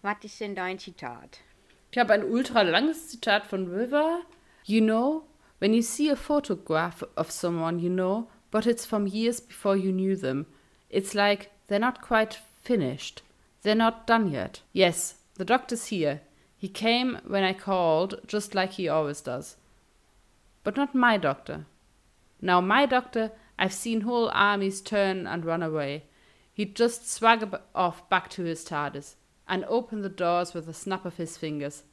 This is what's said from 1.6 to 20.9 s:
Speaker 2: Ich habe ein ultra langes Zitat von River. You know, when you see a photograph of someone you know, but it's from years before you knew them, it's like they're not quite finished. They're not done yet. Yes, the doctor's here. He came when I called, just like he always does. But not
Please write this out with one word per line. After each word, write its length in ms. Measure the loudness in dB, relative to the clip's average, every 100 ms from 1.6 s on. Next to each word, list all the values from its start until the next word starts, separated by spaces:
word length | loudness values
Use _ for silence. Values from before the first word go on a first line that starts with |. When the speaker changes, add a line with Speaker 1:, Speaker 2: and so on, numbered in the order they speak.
| _ _ _
Speaker 2:
Ich 60 | 0
habe 140 | 4
ein 100 | 4 4
ultra 360 | 0 2 2
langes 460 | 4 4 2 -2 -10
Zitat 360 | -8 0 0 0
von 220 | -6 -4
River. 540 | -4 0 2 2 -2 -6 -20 _ _ 0
You 160 | 2
know, 420 | 4 4 2 -2 -6 _ _ _
when 140 | 2
you 80 | 4
see 280 | 2 0 2
a 60 | 2
photograph 840 | 2 0 0 -6 -2 -2 -2 -6 -10 -6
of 160 | -6
someone 480 | -4 -2 -2 -2 0
you 100 | 0
know, 380 | 0 0 -2 -4 _ _
but 140 | 0 2
it's 200 | 0 0
from 220 | -2 0
years 320 | 0 0 -2
before 360 | -10 -4 0 2
you 140 | 2
knew 260 | 0 0 0
them, 280 | 0 -2 -4 -14 _ _ _
it's 240 | -2 -2
like 360 | 0 2 2 -4 _ _
they're 120 | 0
not 220 | 0 -2
quite 380 | 0 2 2 -4 -16 -20
finished. 640 | 0 2 2 -4 -12 -16 _ _ _ _
They're 120 | 0 4
not 320 | 2 0 2
done 200 | 2 4
yet. 320 | 0 -4 -10 _
Yes, 420 | 4 4 4 -6 -8 _ -10
the 100 | 0
doctor's 400 | 0 2 -6 -4
here. 340 | -2 0 -2 _ _ _ _
He 100 | -10
came 520 | -2 2 2 0 -4 -4
when 160 | 0
I 100 | 0
called, 680 | -2 -2 2 4 4 2 -4 -6
just 260 | -4 -2
like 200 | -2 -2
he 140 | -2 0
always 320 | 0 0 -4
does. 340 | -8 -8 -10 -18 _ _ _ _ _ _ _ _ _ _
But 120 | -6 -2
not 160 | 0